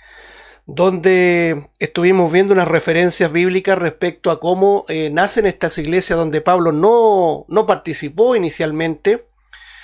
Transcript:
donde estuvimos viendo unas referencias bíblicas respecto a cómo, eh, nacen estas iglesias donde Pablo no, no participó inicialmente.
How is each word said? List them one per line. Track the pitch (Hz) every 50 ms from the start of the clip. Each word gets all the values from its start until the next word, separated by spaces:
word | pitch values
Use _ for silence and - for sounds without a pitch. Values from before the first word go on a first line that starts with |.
| _ - - - - - - - - - - _ _
donde | - 143 143 180 190 185 180 151 190 185 180 180 180 175 175 170 165 160 147 143 - _ _
estuvimos | - - - 170 170 180 190 190 175 160
viendo | 160 185 196 196 202
unas | 185 175 165
referencias | 170 156 - 170 160 170 180 175 175 - 185 160
bíblicas | 147 170 175 185 185 190 185 196 190 185
respecto | 175 160 156 - 185 175 165 - - 185
a | 165 156
cómo, | 151 170 185 185 196 202 202 196 - -
eh, | 156 160 156 151
nacen | 147 170 190 202 - 240 208
estas | 190 175 - - 160 - -
iglesias | 151 151 170 185 185 - 180 165
donde | 165 160 151 156
Pablo | 156 180 180 180 170 165
no, | 151 151 170 214 233 240 226 220 208 190 175 165 147 139 - -
no | 170 208 220
participó | 185 190 - - 170 147 - 160 143 147 180 226 254 254 220
inicialmente. | 180 156 - - 170 156 151 156 160 165 160 151 - 202 220 233 - _ _ _ _ _ - - - - - -